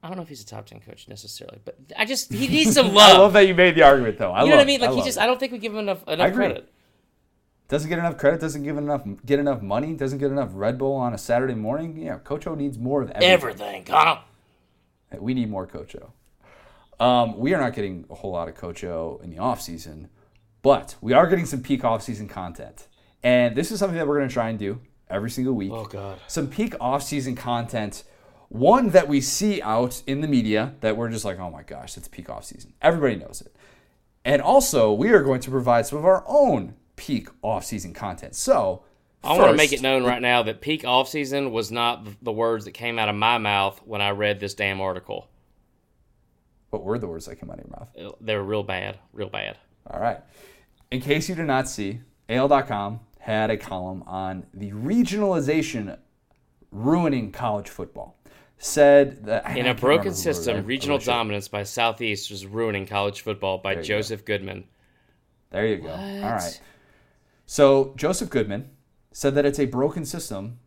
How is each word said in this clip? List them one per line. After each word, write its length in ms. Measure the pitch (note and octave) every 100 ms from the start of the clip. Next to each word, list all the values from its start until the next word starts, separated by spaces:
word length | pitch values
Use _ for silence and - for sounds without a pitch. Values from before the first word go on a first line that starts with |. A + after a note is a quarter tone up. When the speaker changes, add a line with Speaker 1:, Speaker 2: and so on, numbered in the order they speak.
Speaker 1:
I 40 | E3
don't 100 | F#3
know 60 |
if 60 | D#3+
he's 120 | C#3
a 40 | G#2
top 180 | G#2+ G#2
ten 140 | A2
coach 280 | G#2 - -
necessarily, 520 | G#2 - - - -
but 140 | - - C3+ -
I 100 | A3
just, 280 | C4 -
he 140 | - C4
needs 260 | D4+ D#4
some 140 | D4+ A#3
Speaker 2:
<laughs> 60 |
Speaker 1:
love. 220 | G3+ G#3 F3+
Speaker 2:
I 20 |
love 140 | G3+
that 140 | G3 F#3+
you 60 |
made 220 | F3 F3+ D#3+
the 80 |
argument, 340 | D3+ C#3 A#2 G#2
though. 140 | G2+
I 120 | F#2
Speaker 1:
You 60 | C3
know 60 | D4+
what 0 |
I 20 |
Speaker 2:
love 60 | C#4
Speaker 1:
mean? 120 | C#4
Speaker 2:
it. 20 |
Speaker 1:
Like, 80 | A#3+
Speaker 2:
I 40 |
Speaker 1:
he 40 | -
Speaker 2:
love 80 | -
Speaker 1:
just, 120 | -
Speaker 2:
it. 20 |
Speaker 1:
I 60 | A3
don't 120 | B3+
think 120 | C4
we 80 | A#3
give 140 | A3
him 40 | G#3+
enough, 260 | G#3 F#3 -
Speaker 2:
I 60 |
Speaker 1:
enough 160 | D#3 F#3
Speaker 2:
agree. 160 | G#3 G3
Speaker 1:
credit. 260 | B2+ - _ _ _ _ _ _ _ _ _ _
Speaker 2:
Doesn't 200 | D3 D#3
get 120 | E3+
enough 180 | E3+ D3
credit, 240 | C#3+ E3
doesn't 220 | D#3 D3
get 120 | C#3+ D3
enough, 280 | D3 C#3+ G#2 G2 A#2+
get 120 | C#3+
enough 220 | C#3+ G2+
money, 320 | G2 G#2+ D3+
doesn't 240 | D#3+ C3+ C3+
get 140 | C#3
enough 180 | C#3 B2
Red 260 | F#2+ G2+ B2
Bull 160 | C3+ C#3
on 180 | B2
a 60 | A2
Saturday 340 | - A#2+ C3
morning. 420 | A#2 G#2+ C#3 E3 D#3
Yeah, 200 | D#3+ -
Coach 300 | - D3+ F3
O 80 | D#3+
needs 240 | C#3+ A#2+
more 240 | B2 C#3+
of 80 | B2+
everything. 200 | - F3+
Speaker 1:
Everything, 520 | F#3 B2+ F#2+ G#2 G2 -
Connor. 340 | C#3+ D#3 D#3 - _ _ _ _ _ _ _ _ -
Speaker 2:
We 160 | G#2+ B2+
need 160 | A2
more 160 | G2+ F#2
Coach 280 | - D2 -
O. 1080 | - _ _ _ _ - - _ _ _ A#2+
Um, 320 | B2 A#2 G#2
we 160 | C3
are 80 | F3
not 120 | B2+
getting 320 | A2 G2+ F2+ D#2+
a 60 | E2
whole 160 | G2+
lot 160 | F2 E2
of 60 | -
Coach 280 | F2+ E2+
O 380 | F2+ E2 E2 -
in 60 | F2
the 80 | E2
offseason, 720 | A2+ A#2+ - E2+ D#2+ D#2 - _ _ _ _ _
but 320 | C#3 G#2+ - -
we 140 | G#2+
are 140 | B2 E3+
getting 180 | F3+ D3
some 160 | C#3
peak 220 | B2+ C3+
offseason 440 | B2+ A2+ - G#2+ G#2
content. 600 | - F2+ E2 - - - _ _ _
And 340 | B2 B2 A#2+ A2+
this 160 | E3
is 60 | G#3+
something 200 | G3 E3
that 80 | D3+
we're 100 | D3
gonna 120 | C3+
try 180 | B2 A2+
and 80 | A2
do 240 | G2+ A#2 - _ _
every 180 | F#2+ A2
single 240 | A#2+ B2+
week. 180 | B2 G2
Speaker 1:
Oh, 140 | A2+ G#2+
God. 320 | G2+ G2 F#2+ -
Speaker 2:
Some 200 | - C#3
peak 260 | - G#3+ -
offseason 580 | B2 C#3 C#3+ D3 C3 A#2+
content. 680 | B2 A#2+ A#2 A#2 G#2+ - - _ _ _ _
One 400 | A2+ C#3 B3 A#3
that 180 | F3 D#3
we 140 | C#3+
see 400 | B2+ - G#3 G3
out 400 | G#2+ A2+ B2 B2 -
in 140 | C#3
the 80 | D#3
media 460 | C3+ G#2+ G#2+ B2 C3
that 160 | A2 G#2+
we're 100 | A#2
just 160 | A2+
like, 160 | G2+ F#2
"Oh 100 | F#2
my 140 | D2+
gosh, 320 | D2+ C#2 A#1+ -
it's 140 | -
peak 180 | - -
offseason." 460 | A1 - - - _
Everybody 340 | D#3 E3+ C#3 G2+
knows 240 | D2 -
it. 160 | - _ _ _ _ _ _ _ -
And 160 | C#3+
also, 500 | E3 C4 B3+ D3 A2
we 200 | G#2 F3+
are 120 | G#3+
going 160 | C3+ B2+
to 100 | B2
provide 360 | C3 A#2+ A#2+ A2+
some 120 | D3
of 60 |
our 220 | E3 F#3+ -
own 460 | D4 C#4 C#3 - - _ -
peak 320 | - B2+ - _
offseason 540 | G#2 G2+ - G#2+ F2 E2+
content. 400 | G#2 F2 - -
So, 480 | - C4 D3+ G#2+ _ _ _ _
Speaker 1:
I 140 | - D#3
wanna 160 | G3
make 160 | D3+ D3+
Speaker 2:
first 100 | C3+
Speaker 1:
it 20 |
known 220 | C3 C3+
right 180 | B2 B2
now 220 | B2 B2
that 160 | A2 A2
peak 240 | - D#3
offseason 680 | B2 B2 C3+ D#3 C#3 C#3 C#3
was 200 | A2+ G#2
not 320 | A#2 A#2 A#2+
th-, 140 | G#2+ G#2
the 120 | A#2+
words 320 | A2 A#2 A2+ G2+
that 80 |
came 260 | - A#2 A#2
out 80 | G#2+
of 80 | G#2
my 220 | A2 A#2+
mouth 440 | G#2+ G2+ G2 - -
when 160 | G#2+
I 80 | G2+
read 320 | G2+ G#2 G2+
this 120 | G2
damn 280 | - G2+ G2
article. 480 | F#2+ F#2 - - - _ _ _ _ _ _ _ _ _ _ _ _ _ _
Speaker 2:
What 120 | G#2+
were 160 | F2 A#2
the 80 | G#2
words 200 | E2 D#2+
that 100 | -
came 120 | -
out 100 | G1+
of 60 | -
your 120 | -
mouth? 100 | A#2 -
Speaker 1:
Uh, 180 | G2 -
they 160 | A2 G#2+
were 80 |
real 200 | G2 G#2+
bad, 360 | G2+ F#2 G2+ G2+ _
real 160 | - G2
bad. 280 | G#2 G1+ - _ _ -
Speaker 2:
All 100 | -
right. 180 | A2+ G#2 _ _ - _ _ _ _
In 80 | B2+
case 300 | C3 D3+ D#3+
you 60 | F3
did 100 | D#3+
not 240 | C3 C3+
see, 320 | - G2 A#2 - _ _
A 60 |
L 160 | A#2 C#3
dot 180 | C#3+ -
com 320 | G#2+ G2+ A2+ - _
had 300 | - G#2+ A2
a 60 | A2
column 480 | - F#2 F#2 F#2 E2+
on 400 | F#2 F#2+ F#2+ F#2
the 180 | F#2+ G2+
regionalization 1300 | G#2 B2+ A3+ A#3+ G3+ G3+ F3 C#3 D#3+ D#3 A2+ G2+ - _ _ _ _ _ _ _
ruining 600 | G2 A#2+ E3+ E3 C3+ G#2+
college 380 | - B2 G#2 G2
football. 480 | - F2 - - _ _ - _ _
Said 640 | - - C#3+ C#3+ C#3 - G#2+
that, 180 | A2 -
Speaker 1:
"In 40 |
Speaker 2:
I 40 |
Speaker 1:
a 100 | B2
Speaker 2:
can't 160 | B2 A#2
Speaker 1:
broken 180 | B2 D#3
Speaker 2:
remember 60 |
who 60 | G3
wrote 40 |
it. 20 | F3+
Speaker 1:
system, 380 | F3 C#3+ - G#2
Speaker 2:
I, 40 |
I 20 |
Speaker 1:
regional 360 | G2 C3+ C#3 C#3+
Speaker 2:
wish 100 | B2+
I 60 |
Speaker 1:
dominance 340 | A#2+ A2 G#2 G2
by 160 | G#2
Southeast 680 | G2 - A#2 G#2+ A#2 G2+ -
was 160 | G2+ G2
ruining 400 | G#2+ A2+ G2+ F#2+
college 360 | G#2 G2+ G2+
football" 360 | - G2+ G2 F#2+
by 160 | G2
Speaker 2:
There 100 | F#2
you 60 | G2
go. 80 | G#2+
Speaker 1:
Joseph 260 | G#2 G#2+
Goodman. 420 | - G#2 F#2+ F#2+ F#2 _ _ _ _ _ _ _ _
Speaker 2:
There 160 | F#2 A2
you 120 | G2
go. 120 | D#2+
Speaker 1:
What? 100 | E2
Speaker 2:
All 320 | G3 G3 G#2+
right. 300 | A2+ F2 - - _ _ _ _ _ _ _ -
So 460 | - C#3 C#3 C3+ C#3
Joseph 340 | D3 F#3 G#3
Goodman 400 | C3 G#2 G2+ C#3 _ _ _ _
said 220 | - D3 C#3
that 100 | C#3+
it's 140 | C#3+
a 60 | C3+
broken 400 | B2 C#3+ D#3+ D3
system 540 | E3+ - G2 G#2 B2